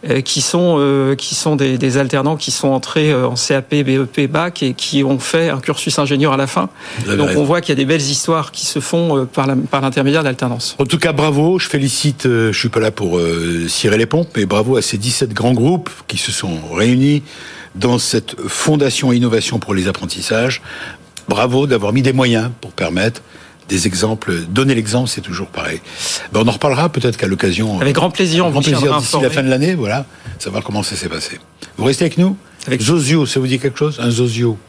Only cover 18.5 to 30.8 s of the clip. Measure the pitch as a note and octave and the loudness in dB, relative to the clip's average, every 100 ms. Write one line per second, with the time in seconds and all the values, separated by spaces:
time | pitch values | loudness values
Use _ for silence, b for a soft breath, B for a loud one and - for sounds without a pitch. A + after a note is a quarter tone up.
18.5 | - D#3 D3+ C#3 A#2 C3 A#2+ A#2+ A2 - | -2 2 2 2 2 2 2 4 2 0
19.5 | A2 - G2 F#2 F#2+ F#2+ - - A2 B2 | -4 -2 -2 0 -2 -6 -8 -2 0 0
20.5 | B2 B B B B B - - - B2 | -4 B B B B B -16 -6 -2 2
21.5 | B2+ C#3+ A#2+ G2+ B2 C3 C3 B2+ A2+ A#2 | 2 2 2 2 2 2 4 2 2 0
22.5 | A#2+ G2+ - E2+ F2 A2 A#2 B B B | -8 -12 -6 -2 0 -2 -2 B B B
23.5 | B - G2 G2 F2+ G#2+ A2 - E2+ E2+ | B -6 -2 -2 0 -2 -2 -4 -4 -2
24.5 | G2+ C3+ A#2+ G#2+ B2 B2 - - F2+ G2 | 0 2 2 0 -2 -2 -4 -8 -8 -8
25.5 | - - E3+ B B B B B G#2+ A2+ | -8 -8 -8 B B B B B 0 0
26.5 | - D3 C3 E3 - B2 - F#2+ F#2+ G2 | 2 0 2 0 2 -2 0 -2 0 0
27.5 | F2 A2 F#2+ C3+ C#3+ F3 F3 F#3 E3 F3 | 0 -2 0 2 2 0 0 0 2 2
28.5 | D3 C#3 C3 C#3 D3 A#2 D3+ C3 D3+ C3 | 2 2 2 2 2 0 0 2 2 2
29.5 | C3 D#3 F3+ G#2+ A#2+ C#3 B B B - | 2 2 0 0 -2 -6 B B B -8
30.5 | G2+ - G#2 | -6 -4 -4